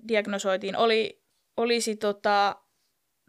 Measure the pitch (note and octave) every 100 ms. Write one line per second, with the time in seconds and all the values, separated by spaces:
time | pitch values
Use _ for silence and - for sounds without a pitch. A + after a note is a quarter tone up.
0 | A3 A3 G#3 G3+ G3+ F#3+ G3 - A3+ A3
1 | G#3+ - _ _ _ - A#3+ A#3 A3+ G#3+
2 | G#3 G3+ G#3 G3+ G3+ - _ _ _ _
3 | _ _